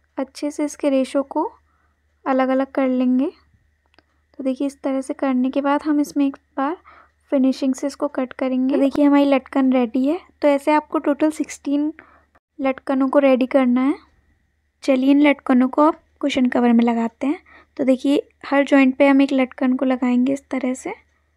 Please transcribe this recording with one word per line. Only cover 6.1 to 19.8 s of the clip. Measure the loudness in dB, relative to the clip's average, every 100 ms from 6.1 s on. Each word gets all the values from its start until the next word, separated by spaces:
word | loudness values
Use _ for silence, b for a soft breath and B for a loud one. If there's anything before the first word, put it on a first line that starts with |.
| -2 -2
एक | -4 _ -6
बार | -6 -6 b b b _ _
फिनिशिंग | 0 0 0 -4
से | -4 -6
इसको | -6 -6
कट | -6 -8
करेंगे। | -6 -4 -2 0 0
तो |
देखिए | 0 2 4
हमारी | 4 4
लटकन | 0 0 0 2
रेडी | 2 0 -2 -2
है। | -4 -8 _
तो | 0
ऐसे | 2 2
आपको | 0 0 -2
टोटल | -2 0 0
सिक्सटीन | -2 -8 -8 -4 -2 -4 -6 b b b _ _ -6
लटकनों | -4 -4 -4 -2 2
को | 2
रेडी | 4 2 2
करना | 2 2 2
है। | 0 -4 _ _ _ _ _ _ _ _
चलिए | 0 2 4
इन | 4
लटकनों | 4 2 0 2 2
को | 2 2
आप | 0 _ _
कुशन | -4 0 0
कवर | 2 2
में | 2
लगाते | 2 -2 -6 -6 -6
हैं। | -6 b b b -4
तो |
देखिए | 0 0 0 -2 -4 _ -2
हर | -2
जॉइंट | 2 4 4 4
पे | 4
हम | 4
एक | 2
लटकन | 0 -2 -2 -2
को | 0